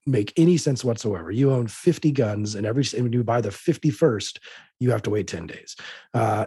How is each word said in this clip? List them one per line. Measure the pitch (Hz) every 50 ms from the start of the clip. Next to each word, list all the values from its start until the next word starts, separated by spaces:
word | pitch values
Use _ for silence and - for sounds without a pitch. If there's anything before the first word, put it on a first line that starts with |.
| -
make | 143 131 117 104 - -
any | - 165 170 180
sense | 156 - 151 135 117 -
whatsoever. | 123 113 110 - 110 101 87 82 82
You | 101 117 139 139 135
own | 127 120 110
fifty | - - - 180 160 - - 156
guns, | 143 135 123 104 104 104 104 104 107
and | 101 104
every, | 107 110 139 139 - -
and | - 123
when | 120 113
you | 123 120
buy | 110 117 120
the | 110 104 98
fifty-first, | - - - 151 - - 156 - - 165 151 113 101 - - - - - - - - - _ _ -
you | 123 123
have | 117 110 -
to | 113
wait | 104 107 92 -
ten | - 87 85
days." | 80 - - - - - - - - - - - _ -
Uh, | 120 113 110 107 107 110